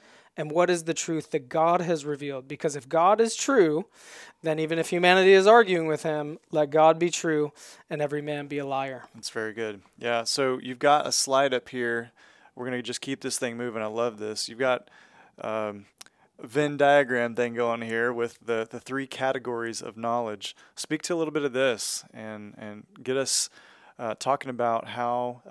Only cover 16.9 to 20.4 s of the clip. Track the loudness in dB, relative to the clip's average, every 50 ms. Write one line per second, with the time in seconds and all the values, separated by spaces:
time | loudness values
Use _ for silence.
16.9 | 6 6 4 4 0 0 0 -2 0 -2 -2 -2 0 -2 -2 -2 -2 -4 -4 -4
17.9 | -2 -2 -2 -2 -2 -2 -4 -6 -6 _ _ -4 -4 -4 -4 -6 -10 -14 -12 -8
18.9 | -8 -8 -8 -8 -8 -4 -4 -2 -2 -4 -6 -6 -6 -6 -6 -6 -8 -10 -12 -12
19.9 | -12 -8 -6 -4 -2 -2 -4 -6 -8 -10